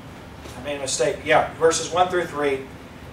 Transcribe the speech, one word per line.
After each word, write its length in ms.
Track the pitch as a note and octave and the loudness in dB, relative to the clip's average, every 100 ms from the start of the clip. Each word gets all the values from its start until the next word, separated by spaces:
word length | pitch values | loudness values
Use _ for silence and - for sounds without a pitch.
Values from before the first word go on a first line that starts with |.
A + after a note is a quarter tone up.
| - - - - - - | -16 -16 -16 -16 -14 -12
I 80 | |
made 120 | C#3 C#3+ | -8 -6
a 60 | |
mistake. 400 | C3 - C#3+ - D3 | -4 0 0 0 4
Yeah, 260 | D3+ - - | 4 4 4
verses 360 | D#3+ D#3+ - | 4 4 0
one 180 | E3+ F3+ | 2 2
through 160 | F3 E3 | 2 -2
three, 420 | D3 D3 C3+ C3+ - - - - | 0 0 0 -4 -14 -18 -18 -16